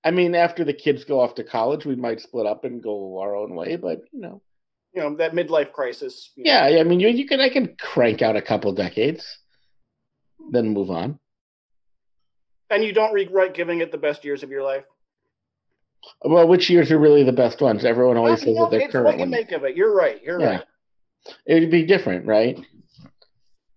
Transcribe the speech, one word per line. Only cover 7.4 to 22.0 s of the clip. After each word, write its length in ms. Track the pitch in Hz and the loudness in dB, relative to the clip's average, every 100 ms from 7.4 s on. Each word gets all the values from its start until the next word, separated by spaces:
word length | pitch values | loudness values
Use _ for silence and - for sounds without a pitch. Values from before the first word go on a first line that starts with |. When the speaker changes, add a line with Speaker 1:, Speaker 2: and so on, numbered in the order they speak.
Speaker 1:
I 80 | 262 | 0
can 240 | 262 214 - | 0 -4 -10
crank 440 | - - 120 110 | -6 0 0 2
out 140 | 113 107 | 0 -2
a 40 | |
couple 300 | - 107 107 | -2 -4 -2
decades, 680 | 98 90 - 123 170 - - _ _ _ _ _ _ _ _ _ _ - | -4 -6 -2 -2 -4 -16 -20 _ _ _ _ _ _ _ _ _ _ -4
then 160 | 123 110 | -2 -2
move 220 | 101 95 | -4 -4
on. 280 | 85 104 151 _ _ _ _ _ _ _ _ _ _ _ _ _ _ _ | -6 -8 -10 _ _ _ _ _ _ _ _ _ _ _ _ _ _ _
Speaker 2:
And 120 | 208 | -2
you 80 | 220 | 0
don't 200 | 202 220 | 0 0
regret 420 | 208 180 190 185 | -2 0 0 0
giving 260 | 175 170 170 | -2 -6 -4
it 100 | 165 | -6
the 60 | 156 | -4
best 260 | 147 147 | -6 -6
years 180 | 147 139 | -8 -10
of 60 | 139 | -8
your 120 | 139 | -8
life? 220 | 135 135 135 _ _ _ _ _ _ _ _ _ _ _ - _ | -6 -6 -10 _ _ _ _ _ _ _ _ _ _ _ -20 _
Speaker 1:
Well, 220 | 143 170 165 | 2 6 6
which 220 | 175 180 | 6 6
years 200 | 175 143 | 4 4
are 60 | 156 | 4
really 260 | 151 147 | 6 8
the 80 | 131 | 6
best 280 | 127 120 - | 4 0 2
ones? 240 | 135 104 | 0 2
Everyone 320 | 117 117 127 117 | 0 2 2 4
always 240 | 117 113 | 2 2
Speaker 2:
Well, 60 | 117 | 2
you 60 | |
Speaker 1:
says 20 | 113 | 2
Speaker 2:
know, 80 | |
Speaker 1:
that 60 | 113 | 2
they're 100 | 110 - | 2 0
Speaker 2:
it's 80 | |
what 80 | 131 | 2
Speaker 1:
current 140 | - - | 2 2
Speaker 2:
you 40 | |
Speaker 1:
ones. 80 | - | -2
Speaker 2:
make 200 | 240 220 | -4 -4
of 120 | 160 | -6
it. 120 | 139 160 | -4 0
You're 180 | 214 | 2
right. 280 | 202 156 107 | 2 0 -2
You're 180 | 139 175 | -8 -2
Speaker 1:
Yeah. 60 | 135 - | -2 -2
Speaker 2:
right. 80 | - _ _ _ _ _ - - - | -10 _ _ _ _ _ -20 -16 2
Speaker 1:
It 140 | 165 | 2
would 100 | 165 | 4
be 140 | 170 | 2
different, 420 | 160 190 | 2 0